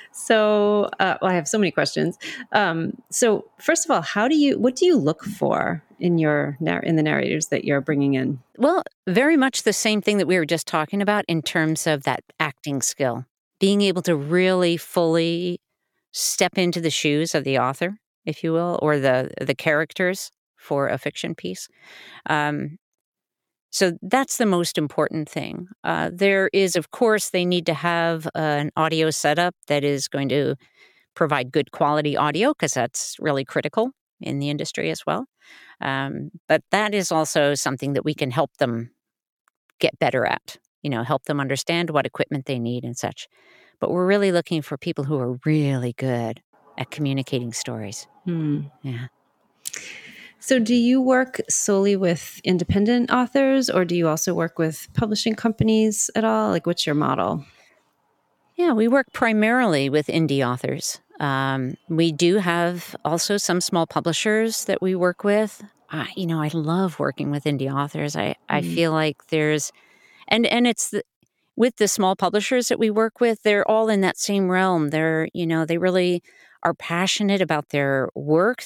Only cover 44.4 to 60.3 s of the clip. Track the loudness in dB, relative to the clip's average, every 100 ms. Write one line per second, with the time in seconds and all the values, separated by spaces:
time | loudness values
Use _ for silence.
44.4 | 0 -4 -4 -8 -6 -4 -2 -2 -2 -4
45.4 | 0 2 2 0 -4 -4 -2 -2 -4 -8
46.4 | _ _ _ -12 -10 -4 -2 -2 -4 -4
47.4 | -4 -8 -8 -8 -10 -12 -16 _ -6 -4
48.4 | -2 -4 -6 -12 -10 -8 -10 -16 _ _
49.4 | _ _ -14 -12 -14 -18 -20 -20 -20 _
50.4 | 0 2 4 2 4 2 4 2 0 -6
51.4 | -6 -4 0 2 2 2 2 0 -4 -8
52.4 | -2 0 0 2 2 2 2 0 2 2
53.4 | 2 2 2 0 0 2 2 0 -2 -2
54.4 | -2 -2 -2 -4 -6 -2 -2 0 -2 0
55.4 | 0 2 4 4 4 0 -2 0 0 2
56.4 | 0 0 0 -2 0 0 0 0 0 -2
57.4 | -8 _ _ _ _ _ _ _ _ _
58.4 | _ 0 2 4 4 2 0 -2 2 4
59.4 | 4 4 4 2 2 0 0 0 2